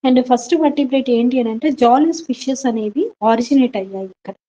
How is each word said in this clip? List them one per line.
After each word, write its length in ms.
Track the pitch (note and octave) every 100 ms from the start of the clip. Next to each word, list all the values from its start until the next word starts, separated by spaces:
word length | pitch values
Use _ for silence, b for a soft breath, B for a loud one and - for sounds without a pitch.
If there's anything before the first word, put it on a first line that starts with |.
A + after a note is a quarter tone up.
| C4
And 120 | B3+ B3
ఫస్ట్ 260 | B3 - E4+
vertebrate 460 | D4+ D4 C4+ C4+ C4 A#3
ఏంటి 240 | A#3+ B3+
అని 80 | A3+
అంటే, 160 | A3 D4+ C4+
jawless 380 | A#3+ B3+ D#4+ - -
ఫిషెస్ 340 | B3 - C4 C4
అనేవి 340 | A3+ G#3+ G#3+ A4 - G#3+
ఆరిజినేట్ 480 | A3+ A#3+ C#4 B3 G#3+
అయ్యాయి 280 | F#3+ F#3+ F#3+ -
ఇక్కడ. 180 | - G3